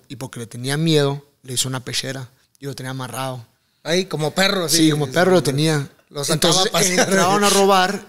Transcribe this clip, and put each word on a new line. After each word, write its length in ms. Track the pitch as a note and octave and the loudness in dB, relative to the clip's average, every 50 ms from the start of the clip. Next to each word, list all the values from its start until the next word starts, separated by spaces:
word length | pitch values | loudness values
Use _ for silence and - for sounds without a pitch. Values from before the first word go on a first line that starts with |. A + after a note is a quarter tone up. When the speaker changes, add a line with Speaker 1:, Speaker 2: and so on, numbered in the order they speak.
| _ | _
Speaker 1:
y 80 | - C#3 | -18 -14
porque 240 | A#2 C3+ B2 - B2 | -12 -12 -12 -12 -12
le 60 | A#2 | -14
tenía 320 | G#2+ - A#2+ B2 C3+ C#3+ | -12 -12 -8 -4 -4 -2
miedo, 480 | D3+ E3 E3 D#3 D3 C#3+ C#3 C#3 C#3+ - _ _ _ | 0 2 4 4 4 4 2 0 -4 -8 _ _ _
le 120 | - B2+ B2 | -16 -10 -6
hizo 140 | A#2 - | -4 -4
una 120 | C3 C3 B2+ A#2 | -4 -4 -8 -8
pechera 460 | C3+ A#2 - - C3 C3+ C3+ B2+ - _ _ _ _ _ _ | -8 -8 -6 -6 -6 -8 -10 -12 -14 _ _ _ _ _ _
y 80 | C#3 | -12
lo 80 | C#3 B2+ | -12 -12
tenía 160 | - C3 C3 | -10 -10 -10
amarrado. 520 | C3 C3 B2+ B2 - C3+ C3 C3 B2+ B2 A2+ _ _ _ _ _ _ _ | -10 -8 -10 -10 -8 -8 -8 -8 -8 -10 -14 _ _ _ _ _ _ _
Speaker 2:
Ahí, 240 | - C#3+ E3 F#3 F#3+ | -6 -4 -2 -2 -2
como 240 | F#3 - C#3+ D#3 D3 - | -4 -4 -4 -4 -2 -2
perro, 340 | F#3 F#3+ G3 G3+ F#3 E3+ D3+ | 0 0 0 0 -2 -2 0
Speaker 1:
Sí, 80 | C#3+ | 2
Speaker 2:
sí. 140 | E3 D#3+ D#3 | 4 4 4
Speaker 1:
como 160 | D3 D3+ D3 | 2 2 -2
perro 240 | C3 C3 D#3+ F#3 F#3+ | -2 2 2 4 4
lo 100 | F#3 F3 | 4 4
tenía. 480 | C3+ D3 C3 C#3+ D#3 D#3+ D#3 D3 C#3 - _ _ _ _ | 4 2 0 0 2 2 0 0 -2 -6 _ _ _ _
Speaker 2:
Lo 120 | - D3 C#3+ | -10 -6 -4
sacaba 100 | - E3 | -2 0
Speaker 1:
Entonces 320 | D3+ - E3+ D#3+ F#3 F#3 | 2 2 2 2 2 0
Speaker 2:
a 40 | G#3+ | 0
pasear. 360 | - E3+ G3+ F#3 F3+ F#3 B3 | 0 0 0 2 2 2 2
Speaker 1:
entraron 360 | - G3 F#3+ F3+ F#3 G3+ G#3 G#3 | 2 2 2 2 2 2 2 2
a 60 | G3+ | 4
robar 560 | G3+ G3 G3 G3 G3 F#3 F3+ F#3 G3 F#3+ - | 4 4 4 6 6 4 4 2 0 -4 -10